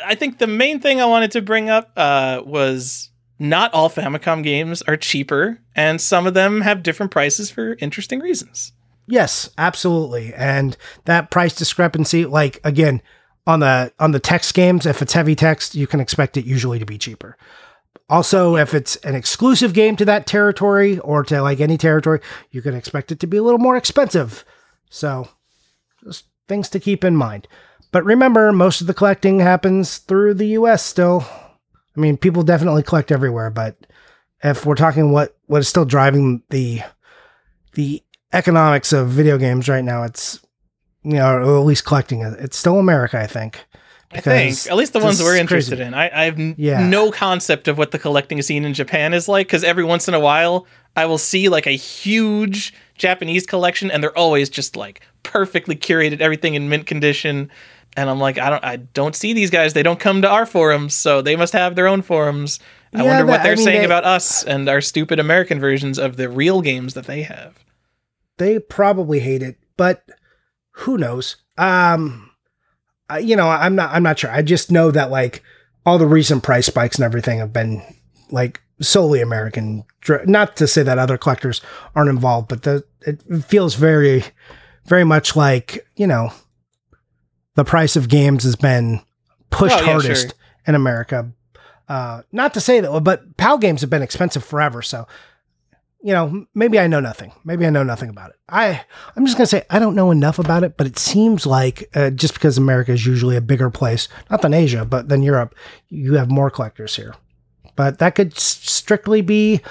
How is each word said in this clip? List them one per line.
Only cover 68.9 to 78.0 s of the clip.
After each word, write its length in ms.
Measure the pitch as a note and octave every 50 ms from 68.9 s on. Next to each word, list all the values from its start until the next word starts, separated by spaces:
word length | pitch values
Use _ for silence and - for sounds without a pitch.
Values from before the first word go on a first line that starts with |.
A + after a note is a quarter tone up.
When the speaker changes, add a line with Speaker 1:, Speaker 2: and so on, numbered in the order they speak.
| G#3 F#3+ F3+ D3+ D3+ C#3+
Speaker 2:
hate 220 | B2 C3 C3+ C3 C3
it, 160 | B2+ B2 _ _ _ _
but 280 | - F3+ F3+ F#3 - _ _ - _ _ _ _ _ _ _ _ _ _ _ _
who 240 | - - - C4
knows? 400 | G#3+ D3 A#2 A#2+ B2+ B2+ - - _ _ _ _ -
Um, 720 | F3 F#3+ F#3 F3+ F3+ F3 E3+ D#3+ D#3+ D3 B2 A#2 G2+ - _ _ _ _ _ _ _ _ _ _ _ _ _ _ _ -
I, 80 | D3 D#3
you 160 | F#3+ A3 A3+
know, 120 | G#3 F3 D#3+
I'm 260 | D#3+ D3 D3+ F3+ F#3+
not, 160 | F#3+ E3+ C#3+ C#3
I'm 100 | E3+ F3
not 160 | E3 D3+ -
sure. 120 | - B2
I 120 | A2+ C#3+ D3+
just 280 | D3+ F3 E3+ - -
know 200 | F3 F3+ E3 D#3+
that, 200 | C#3+ D3+ C#3+ B2+
like, 320 | C3 C3+ B2+ B2 - - _ _ _ _ _ _ _ _ -
all 120 | F3 F3 F3
the 80 | E3
recent 360 | D3 D#3 D#3 D3+ - D3+ C3 -
price 240 | - B2+ B2 B2
spikes 300 | - - B2 A#2+ A#2 -
and 80 | - C3+
everything 340 | A#2 A2+ A#2+ A2+ - A#2 A2+
have 140 | A2+ G#2+ A2
been, 300 | A#2+ A2+ A2 A2 G2+ - - - _